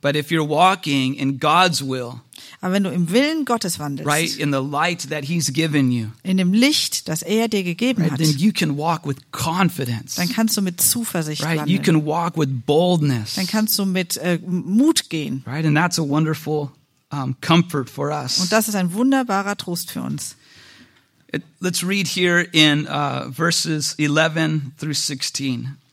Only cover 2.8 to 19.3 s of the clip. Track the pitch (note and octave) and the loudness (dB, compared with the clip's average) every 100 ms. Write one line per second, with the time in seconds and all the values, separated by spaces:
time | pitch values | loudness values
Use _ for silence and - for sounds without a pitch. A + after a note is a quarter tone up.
2.8 | F#3+ E3+ E3+ G#3 C#4+ D#4+ C4+ A#3 F#3 - | 0 0 2 2 2 0 0 -2 -2 -4
3.8 | D3 C#3 C#3+ D3 E3 - D3 C#3 C3+ D3 | -6 -4 0 0 0 -2 -2 0 -2 0
4.8 | E3+ E3+ C3+ D3+ C#3+ E3+ C#3+ C3 D#3+ D3 | -2 -2 -6 -6 -2 -2 0 0 0 2
5.8 | C3 A#2+ A2 - F#3 F#3+ F3+ G#3 C4 D#4 | 2 0 -4 -8 -2 2 4 4 4 2
6.8 | - - - D#3 - G#3+ A3+ G#3+ F3+ E3 | -2 -6 -6 -6 -2 0 0 0 -2 -2
7.8 | A#3+ C4 E3 D3+ D#3+ C#3 G3+ - D#3+ C#3+ | 0 2 0 2 0 4 2 2 -2 0
8.8 | D#3 D#3+ C#3+ C3+ _ - E3 E3+ F#3+ - | -2 -2 -2 -6 _ -6 -2 2 0 0
9.8 | B2 A#2 - - F3 - A3+ A3 F#3+ F3 | -4 -4 -6 -6 -4 0 0 0 -2 0
10.8 | - A#3+ A3+ F3 D#3 D3+ D#3 D#3+ D3+ F#3+ | 0 0 -2 -4 -4 -4 -2 -2 2 2
11.8 | D3 D#3+ D3+ D#3+ E3+ D#3+ D3 C3 A2+ D3+ | 4 2 2 -2 -2 0 -2 -2 2 4
12.8 | F3+ F3+ D3 B2 G#2+ - F#3 A3 G#3+ - | 4 4 2 0 -2 -4 -2 0 0 0
13.8 | G3 F#3 F3+ - E3+ E3+ F3+ F3+ F3 G#3 | 0 0 -2 -4 -2 -2 -2 -4 2 4
14.8 | D4 D#4+ - D#3+ D3 C3+ B2+ C#3 D#3+ D3 | 4 2 -2 -6 -4 -6 -6 -2 2 4
15.8 | F3 F3 D3+ D3 D#3 D#3 - D3+ C#3+ - | 2 0 0 2 0 -2 -2 -4 -4 -10
16.8 | _ _ _ C#3+ C3 B2+ - E3+ F3 D3+ | _ _ _ -6 -6 -6 4 4 4 -2
17.8 | B2 - C#3+ D3+ C3 - F3+ A3 A3 G#3 | -4 -6 -4 -4 -4 -2 2 2 2 0
18.8 | F3+ F#3 B3+ C4+ B3 | -2 0 2 2 2